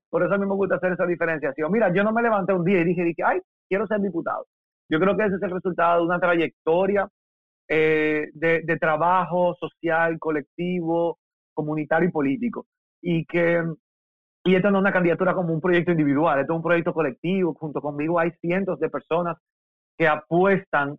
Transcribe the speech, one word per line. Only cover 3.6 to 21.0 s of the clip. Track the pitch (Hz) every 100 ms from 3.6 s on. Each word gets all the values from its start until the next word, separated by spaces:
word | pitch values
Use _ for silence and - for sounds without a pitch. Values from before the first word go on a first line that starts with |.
| -
quiero | 190 214
ser | 214
diputado". | 196 165 - 101 - _ _ _ -
Yo | 156
creo | 190 190
que | 214
ese | 185
es |
el | 180
resultado | 180 190 170 170 170
de | 170
una | 180
trayectoria, | 180 170 151 - - 170 190 202 190 _ _ _ _ _ -
eh, | 156 156 156 151 151 151
de, | 151 165 165
de | 160 160
trabajo | 165 156 165 185 170 180 175 175
social, | 156 _ 170 165 165 165
colectivo, | 156 151 135 - 175 180 165 170 170 - _ _ _
comunitario | - 151 156 151 160 175
y |
político. | 156 139 131 117 110 - _ _ _
Y | 170 165 160
que, | 170 170 170 165 156 _ _ _ _ _ _ 180
y | 185
esto | 202
no | 196
es |
una | 196
candidatura | 185 170 165 180 170
como | 170
un | 160
proyecto | 180 175 170
individual, | 170 147 139 165 139
esto | 139
es | 165
un |
proyecto | 165 170 170
colectivo. | 160 151 117 165 190 175
Junto | 143 156 139
conmigo | 143 143 156 170
hay | 170 170
cientos | 170 180 190 151
de | 156
personas | 143 - 160 175 160 _ _ _ _ _ -
que | 160
apuestan | 151 - 170 196 190 - 147 143 147